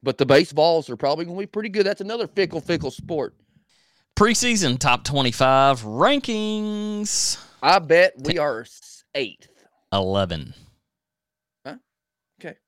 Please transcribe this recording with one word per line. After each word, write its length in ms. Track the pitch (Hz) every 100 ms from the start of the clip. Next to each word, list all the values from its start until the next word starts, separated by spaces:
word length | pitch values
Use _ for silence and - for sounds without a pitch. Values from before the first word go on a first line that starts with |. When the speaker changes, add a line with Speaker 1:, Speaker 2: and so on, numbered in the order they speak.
Speaker 1:
But 140 | 131 131
the 80 | 135
baseballs 640 | 139 175 143 160 165 139
are 60 | 117
probably 280 | 139 151 170
gonna 140 | 180
be 60 | 202
pretty 220 | 208 214
good. 160 | 202 196
That's 160 | 202
another 260 | 196 233 214
fickle, 340 | - 180 165
fickle 300 | - 170 131
sport. 440 | - - 160 123 _ _ _ _ _ _ _ _ -
Speaker 2:
Preseason 600 | 208 226 247 226 160 123
top 240 | 127 123
twenty-five 760 | - 143 131 113 131 135 135 131
rankings. 1600 | 110 110 196 285 - 220 214 214 214 208 214 208 208 - - - - _
Speaker 1:
I 180 | 135 190
bet 340 | 156 165 185 -
we 100 | 139
Speaker 2:
Ten. 60 | 170
Speaker 1:
are 200 | 147 113
s-, 420 | 120 - - - _ 143
eighth. 340 | 120 - _ _ _ _ _
Speaker 2:
Eleven. 640 | 98 95 98 95 82 69 - - _ _ _ _ _ _ _ _ _ -
Speaker 1:
Huh? 120 | 254 _ _ _ _ _ _
Okay. 160 | 175 -